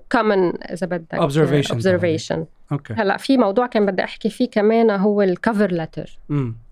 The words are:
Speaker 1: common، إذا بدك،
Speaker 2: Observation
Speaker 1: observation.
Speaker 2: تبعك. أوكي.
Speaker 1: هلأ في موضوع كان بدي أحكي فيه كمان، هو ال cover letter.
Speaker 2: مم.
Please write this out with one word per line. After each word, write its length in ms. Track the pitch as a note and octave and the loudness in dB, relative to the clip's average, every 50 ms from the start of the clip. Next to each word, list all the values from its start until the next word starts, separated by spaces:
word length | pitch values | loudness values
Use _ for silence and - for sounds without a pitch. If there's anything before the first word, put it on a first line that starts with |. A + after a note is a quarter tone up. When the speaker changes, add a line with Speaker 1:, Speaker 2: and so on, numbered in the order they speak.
| - - - A#3+ | -4 -2 0 2
Speaker 1:
common، 540 | A3 G#3+ G#3 F#3+ F#3 E3+ - - - - | 2 2 2 2 2 2 0 -4 -10 -12
إذا 160 | - E3+ F#3 F3 | -10 -6 -6 -4
بدك، 280 | F3+ F3 E3 - - | -6 -6 -8 -6 -4
Speaker 2:
Observation 560 | - E3+ D3 C#3 D#3 D3+ C3+ C#3+ D3 C#3 - | -2 -2 0 2 2 2 4 4 2 0 0
Speaker 1:
observation. 560 | - A#2+ A#2 F#3+ F3+ F3 F3+ F3 D#3+ D#3+ - - | -2 0 2 2 2 2 2 0 0 -2 -2 -4
Speaker 2:
تبعك. 200 | E3 D#3+ D#3+ - - - - - | -6 -6 -6 -8 -12 -18 -10 -6
أوكي. 220 | D3 C#3+ - - A2+ | -6 -6 -6 -6 -4
Speaker 1:
هلأ 240 | D#3 G#3+ F#3+ - - | -2 0 0 -2 -2
في 200 | - - C4+ B3+ | 0 2 2 4
موضوع 300 | A#3 G3 G3 A#3 B3 A#3+ | 4 2 2 0 0 0
كان 180 | - A3 G#3 | 2 0 0
بدي 180 | G3 F#3+ F3+ - | 0 0 -2 -4
أحكي 260 | - - - - A3 | -6 -6 -6 -6 -6
فيه 200 | - - B3+ A#3+ | -4 -2 -4 -2
كمان، 400 | - A3 G3+ G#3+ A3+ A#3 A#3 A3+ | 0 0 2 2 4 4 4 2
هو 320 | G3+ G3 F#3+ G#3+ G#3 G3+ | 2 2 2 2 2 2
ال 160 | G3+ F#3+ F3+ F3+ - A3+ | 2 2 0 0 0 -2
cover 220 | A#3 G3+ G#3+ F#3+ | 0 0 0 0
letter. 380 | F3+ E3+ D#3+ - - D#3 D3+ - - - - - | -2 -4 -6 -8 -10 -12 -12 -12 -14 -16 -8 -4
Speaker 2:
مم. 260 | D3 D3 C3 A#2 A2+ A2+ A2+ - | -4 -2 -2 -4 -6 -10 -14 -20